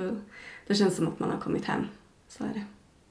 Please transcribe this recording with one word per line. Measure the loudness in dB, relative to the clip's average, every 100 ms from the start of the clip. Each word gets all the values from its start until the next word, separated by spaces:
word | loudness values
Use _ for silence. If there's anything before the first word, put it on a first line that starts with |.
| -2 -4 -8 -16 -16 -8 2
då |
känns | 4 6
det | 4
som | 2
att | 2
man | 0
har | 0
kommit | 0 0
hem. | 0 0 -2 -6 -20 _ -18
Så | -8
är | -6
det. | -4 -8 -12 -20 _ _